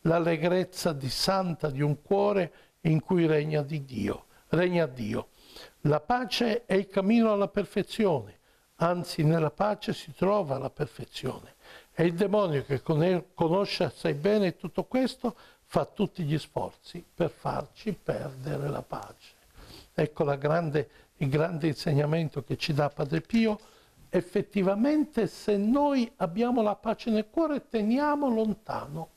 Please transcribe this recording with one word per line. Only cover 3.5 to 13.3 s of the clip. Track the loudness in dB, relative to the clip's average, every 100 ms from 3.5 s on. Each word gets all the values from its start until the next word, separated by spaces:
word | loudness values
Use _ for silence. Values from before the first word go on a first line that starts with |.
| -2
di | -2 -6
Dio, | -6 -4 -4 -4 -10 -20 _
regna | 2 2 2 0
Dio. | -2 -4 -4 -6 _ -20 -20 -20 _
La | 0 0
pace | 2 0 0 0 0 0 0
è |
il | 0 2
cammino | 0 4 6 6
alla | 2 0
perfezione, | -2 -2 -4 -4 0 2 2 -4 -18 _ _ _ _
anzi | 0 0 -4 2
nella | 4 4 0
pace | 0 -2 -2 -4
si | -6 -10
trova | -2 2 2 0 -4
la | -6
perfezione. | -6 -8 -8 -14 -8 -8 -8 -14 _ -20 -20 _
È | 0
il | 0
demonio | 2 0 2 2 -2
che | -2 -6
con-, | 0 2 2 2 -4